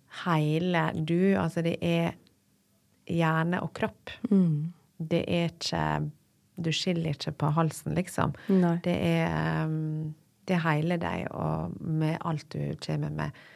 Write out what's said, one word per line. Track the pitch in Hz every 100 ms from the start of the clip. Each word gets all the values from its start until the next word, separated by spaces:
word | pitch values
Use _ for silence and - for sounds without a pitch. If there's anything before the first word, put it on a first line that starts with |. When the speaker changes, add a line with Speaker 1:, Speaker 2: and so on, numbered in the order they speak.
| _ -
Speaker 1:
hele | 180 160 151 160 180 175 160 -
du, | 156 170 196 190
altså | 170 170
det | 165 -
er | 170 170 170 - _ _ _ _ _ _ _ _ -
hjerne | 170 160 160 165 180
og | 165
kropp. | - 220 - - - -
Speaker 2:
Mm. | 196 175 147 160 - _ -
Speaker 1:
Det | 160 170 -
er | 175 170
ikke, | 165 - - - - 151 - _ _ _ -
du | 165
skiller | 151 190 170 160
ikke | 143 -
på | 151 147
halsen, | 156 160 - 143
liksom. | 156 185 - - - -
Speaker 2:
Nei. | 190 175 170
Speaker 1:
Det | 175 175
er, | 170 165 165
ehm, | 156 160 156 160 156 156 156 156 156 _ _ -
det | 180
er |
hele | 160 151 165 175
deg, | 85 87 -
og | - 156 156 170 -
med | - 156 156 165
alt | 170 151 -
du | 151 143 151
kommer | - 151 147
med | 151 147 - -